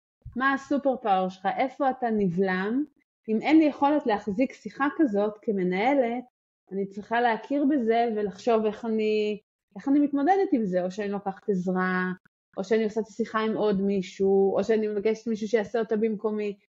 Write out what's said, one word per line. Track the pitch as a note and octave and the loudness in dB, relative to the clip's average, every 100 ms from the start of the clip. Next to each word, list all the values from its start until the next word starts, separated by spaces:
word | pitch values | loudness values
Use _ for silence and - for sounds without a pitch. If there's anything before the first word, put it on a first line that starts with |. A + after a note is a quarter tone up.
| _ _ - A#3 | _ _ -14 -2
מה | C4+ | 0
הסופר | C4+ - C#4+ C#4 B3 | 0 -2 -2 0 -2
פאוור | A3 F#3+ F#3 | 0 2 0
שלך? | F#3 G3 F#3+ | -2 -4 -2
איפה | C4 - C#4 | -2 0 -2
אתה | B3+ A#3+ | 0 -2
נבלם?" | A3 G3 E3+ F#3+ F#3 G3+ B3 D4+ _ _ _ - | 0 0 2 0 0 -2 -2 -4 _ _ _ -4
אם | A3 | -2
אין | A#3 D#4 | 4 6
לי | |
יכולת | D4+ - C#4 D4 B3+ | 6 4 2 2 2
להחזיק | G#3 - F#3+ C4 | -2 -2 -2 -2
שיחה | - G#3 - C#4+ D4 | -2 -14 -4 -4 2
כזאת | D4+ G3+ G#3 G#3+ | 2 2 0 -2
כמנהלת, | - G3+ F3+ F#3 A#3 C#4+ A#3 A#3+ B3 _ _ _ - | -4 0 0 2 2 2 2 -2 -8 _ _ _ -12
אני | F#3+ G3 | -8 -6
צריכה | G3+ G3+ A#3 | -8 -4 0
להכיר | A#3+ A3 - C#4+ | 2 0 -2 0
בזה | C#4 D4+ A3 A3+ A#3+ G#3+ | 2 2 2 2 0 0
ולחשוב | G#3 F#3 - A3+ | -4 -4 0 2
איך | G#3+ G#3 | 0 -4
אני, | A#3 A3 G#3+ G#3+ G#3 G#3 _ _ _ - | -4 -2 0 0 0 -4 _ _ _ -10
איך | C4+ | 0
אני | C#4+ | 2
מתמודדת | D4 C#4 C#4+ G4 G4 | 2 2 2 2 2
עם | C#4 | 0
זה, | G#3+ F3+ | 0 0
או | F3+ | -2
שאני | F#3 G3+ | -4 -6
לוקחת | G3+ G3 F#3+ - | -4 -6 -8 -4
עזרה, | F#3+ F3+ F#3 F#3 F#3 F#3 F3+ _ _ _ - | -2 0 0 0 0 -2 -6 _ _ _ -10
או | |
שאני | F#3+ A3 | 0 0
עושה | A3 A3 | 0 -2
את | G#3+ | -6
השיחה | - A3 A3 | -6 -4 -2
עם | A3 F#3+ | -2 0
עוד | G#3 G3 | 0 2
מישהו, | G3 G3+ F3+ - F#3+ G3 G3 F#3+ | 0 0 -4 -2 2 4 2 2
או | |
שאני | G3+ A3 G#3+ | 0 0 0
מבקשת | G#3 A3 A3 - | -2 -2 -2 -4
מישהו | G#3+ G#3+ | -4 -2
שיעשה | A3+ G3 - | -2 -2 -4
אותה | A3+ G#3+ | -2 0
במקומי. | A3 G#3 G#3+ G#3+ G#3 G3+ _ | 0 -2 -4 -4 -6 -8 _